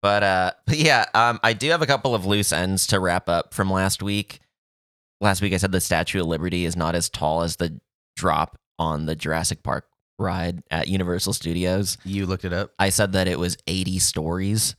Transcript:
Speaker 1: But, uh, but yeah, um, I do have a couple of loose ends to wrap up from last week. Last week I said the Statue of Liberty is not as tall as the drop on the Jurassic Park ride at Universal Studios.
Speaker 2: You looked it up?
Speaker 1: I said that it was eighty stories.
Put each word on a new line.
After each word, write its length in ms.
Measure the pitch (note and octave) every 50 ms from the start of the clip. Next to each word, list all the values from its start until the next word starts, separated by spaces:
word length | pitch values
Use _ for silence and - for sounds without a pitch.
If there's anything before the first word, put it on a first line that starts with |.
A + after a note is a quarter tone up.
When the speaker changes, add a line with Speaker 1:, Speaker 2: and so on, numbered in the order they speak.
Speaker 1:
But, 220 | - G2+ G2+ G#2 G2+
uh, 300 | G2 F#2 F#2 F#2 F#2 - _ _
but 100 | - D3+
yeah, 300 | D3+ D#3 D#3 C#3+ A#2+ G#2+ - -
um, 280 | G#2+ A#2 A#2+ A#2+ A2 -
I 120 | A2+ A#2
do 160 | G2+ - D3
have 120 | E3 E3 D#3
a 40 |
couple 280 | C#3+ C#3+ C3+ - C3 A#2+
of 100 | G#2+ F2+
loose 280 | F#2+ G2+ G#2 G#2 - -
ends 340 | D#2 F2+ F#2 F#2+ F#2+ - -
to 120 | - G2
wrap 280 | F#2 F2+ F2 F#2 - -
up 240 | F2 E2+ - _ -
from 160 | - G2+ F#2+
last 300 | F#2+ F#2+ F#2+ F#2+ F#2+ - G2+
week. 360 | G2+ G2+ G#2 G#2 _ - - _ _ _ _ _ _ _ _ _ _ _ _ _ _ _ _
Last 220 | G2+ G#2 G2 F#2 G#2
week 100 | G2+ F#2
I 40 |
said 160 | F2+ F#2+ F#2+ F#2
the 80 | F#2
Statue 400 | - - F2 D#2+ E2+ - - G2
of 60 | F2 E2
Liberty 360 | E2+ D#2 D#2 F2+ E2+ F2 F2
is 120 | E2 E2+
not 180 | F2 E2 D#2+ E2+
as 140 | E2+ E2 -
tall 320 | - - - D2+ D#2 E2 E2+
as 140 | E2+ D#2+
the 240 | - F2 E2+ D#2 - _ _ _ _ _ _ _
drop 420 | - - F2+ D#2+ D2+ D#2 - - - _ _ _ -
on 280 | E2 D#2+ D#2 D2 D#2
the 100 | D#2 D#2+
Jurassic 480 | D#2 - D#2+ D#2 D#2+ D#2+ - - D#2 _
Park 240 | - C2 - - _ _ _ _ _ _ _
ride 420 | A#2 F#2+ F2+ F2+ E2+ F2 F2+ F2 - _
at 160 | D2 E2 -
Universal 460 | - F#2+ F#2+ F#2 F2 F2 F2+ - F#2+ G2
Studios. 680 | - - E2 E2 F2 F2+ F2+ F#2 F#2+ G2+ F2+ - - -
Speaker 2:
You 220 | F#2 G2 G2 G2
looked 180 | F2+ F#2 F#2 -
it 80 | F#2 F2
up? 180 | F2 G2+ - _ _
Speaker 1:
I 120 | G2 G2
said 200 | F#2 - A2 G2 F#2+
that 140 | F#2+ F#2
it 140 | F#2 F2 C#2
was 160 | E2+ F2 F2 - _
eighty 320 | - E2+ F#2 F#2 F#2 F#2 F#2
stories. 760 | - - - - D2+ D#2+ E2+ F#2 F#2+ G2 G#2 A2 G#2+ - -